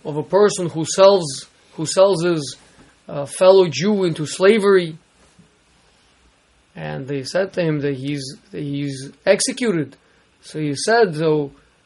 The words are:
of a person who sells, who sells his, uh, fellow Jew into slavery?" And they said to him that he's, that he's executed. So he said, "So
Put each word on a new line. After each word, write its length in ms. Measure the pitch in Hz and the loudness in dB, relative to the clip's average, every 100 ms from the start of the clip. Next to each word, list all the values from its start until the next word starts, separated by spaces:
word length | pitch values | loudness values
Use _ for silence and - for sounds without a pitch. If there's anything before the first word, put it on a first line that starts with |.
of 120 | - 147 | -10 -8
a 80 | |
person 440 | 131 185 208 - 175 | -2 2 2 2 -4
who 160 | 160 | -4
sells, 640 | 156 - 190 196 156 131 - _ _ | -4 4 6 6 0 -10 -16 _ _
who 120 | - 156 | -10 -4
sells 380 | - 196 180 | 2 2 2
his, 320 | 175 165 131 - _ _ _ _ - | 0 -2 -6 -14 _ _ _ _ -12
uh, 160 | 156 | -10
fellow 440 | 139 - 185 190 180 | -8 4 6 8 6
Jew 360 | 127 196 208 | 0 -2 0
into 220 | 180 160 147 | -2 -4 -8
slavery?" 720 | - 185 226 202 190 170 160 _ _ _ _ _ _ _ _ _ _ _ _ _ _ _ _ _ 175 | 0 4 4 4 2 2 -8 _ _ _ _ _ _ _ _ _ _ _ _ _ _ _ _ _ -14
And 320 | 156 151 135 | -12 -10 -8
they 160 | 143 | -8
said 280 | 131 180 190 | -6 -4 -4
to 80 | 185 | -2
him 180 | 165 151 | -2 -2
that 160 | 143 135 | -4 -6
he's, 280 | 139 147 131 - _ | -6 -8 -10 -16 _
that 100 | 180 | -12
he's 480 | 147 143 143 131 139 - - | -8 -6 -8 -8 -14 -6 -2
executed. 720 | 196 - - 240 170 135 - _ _ _ _ | -2 -2 -4 -4 -2 -4 -12 _ _ _ _
So 200 | - 156 | -16 -8
he 140 | 151 135 | -8 -6
said, 400 | - 233 214 151 | 0 2 2 0
"So 340 | 160 151 143 - _ _ | 0 0 -4 -10 _ _